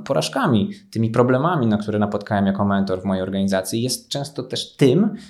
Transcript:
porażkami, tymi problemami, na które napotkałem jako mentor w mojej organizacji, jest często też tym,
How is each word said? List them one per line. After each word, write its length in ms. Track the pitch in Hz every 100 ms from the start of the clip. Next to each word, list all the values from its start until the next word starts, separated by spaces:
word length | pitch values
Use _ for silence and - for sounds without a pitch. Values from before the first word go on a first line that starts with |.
| -
porażkami, 640 | 147 - 269 214 110 95 - -
tymi 200 | 113 113
problemami, 560 | 120 123 127 160 170 113
na 100 | 104
które 200 | 107 104
napotkałem 480 | 104 104 - 101 98
jako 180 | 98
mentor 360 | 101 98 98 92
w 40 |
mojej 180 | 98 95
organizacji, 600 | 92 98 98 95 95 113
jest 260 | 127 - -
często 340 | 143 139 -
też 340 | - 120 - -
tym, 380 | 135 160 214 - -